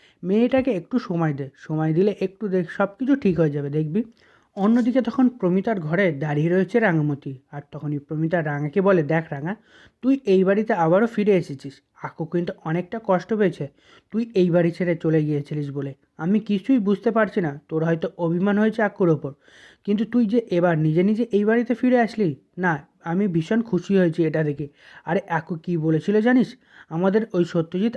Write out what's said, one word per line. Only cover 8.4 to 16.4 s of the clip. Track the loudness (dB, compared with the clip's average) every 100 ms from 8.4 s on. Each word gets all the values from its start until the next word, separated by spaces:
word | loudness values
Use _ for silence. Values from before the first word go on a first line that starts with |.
রাঙাকে | -2 -4 -2 0
বলে, | 4 4
"দেখ | 2 -2 -2
রাঙা, | -8 -8 -10 _ -20 -20 _
তুই | -2 0
এই | 2 4
বাড়িতে | 4 2 0
আবারও | 0 4 4 2
ফিরে | 0 2 2
এসেছিস, | 0 -10 -14 -18 _ _
আকু | -14 -10
কিন্তু | -6 -4 -6 -8
অনেকটা | -6 -4 -4 -8
কষ্ট | -2 -2 0
পেয়েছে | 0 0 -2 -12 _ _ -20 _
তুই | -6 -2
এই | 2 2
বাড়ি | 4 2
ছেড়ে | 0 -2 0
চলে | 0 2
গিয়েছিলিস | 0 -2 -4 -8 -6
বলে। | -8 -10 -12 _ -8
আমি | -2 0